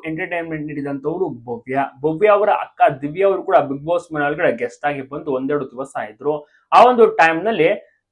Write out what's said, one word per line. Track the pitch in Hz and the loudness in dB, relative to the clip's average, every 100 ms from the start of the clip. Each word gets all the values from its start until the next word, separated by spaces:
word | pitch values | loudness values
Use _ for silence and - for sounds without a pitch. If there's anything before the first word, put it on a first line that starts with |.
| 160 | -4
ಎಂಟರ್‌ಟೈನ್‌ಮೆಂಟ್ | 160 180 175 165 156 151 | -8 -6 -6 -6 -8 -8
ನೀಡಿದಂತವ್ರು | 147 139 139 147 175 180 127 117 | -8 -8 -6 -6 -4 -6 -8 -12
ಭವ್ಯ. | 117 123 135 139 - | -12 -6 -4 -4 -4
ಭವ್ಯ | 151 160 208 | -4 0 2
ಅವರ | 202 208 | 4 2
ಅಕ್ಕ | - - - 175 135 | 0 -4 0 0 0
ದಿವ್ಯಾ | 143 160 196 | -8 0 0
ಅವರು | 180 | 0
ಕೂಡ | 165 170 135 | 2 2 2
ಬಿಗ್ | 139 147 | -6 -4
ಬಾಸ್ | 175 170 | -4 -4
ಮನೆ | 151 143 | -4 -2
ಒಳಗಡೆ | 147 156 117 | 0 -2 0
ಗೆಸ್ಟ್ | 120 - 147 | -6 -6 -6
ಆಗಿ | 139 | -6
ಬಂದು | 131 147 156 | -10 -10 -4
ಒಂದೆರಡು | 127 135 147 131 | -4 -2 -4 -4
ದಿವಸ | 120 139 135 107 | -10 -10 -10 -10
ಇದ್ರು. | 110 143 151 - _ - | -8 -4 -4 -8 _ 2
ಆ | 170 240 | 6 6
ಒಂದು | 247 220 - | 6 4 6
ಟೈಮ್ | 165 160 202 | 2 2 -2
ನಲ್ಲಿ | 208 160 214 - _ _ | 2 2 0 -8 _ _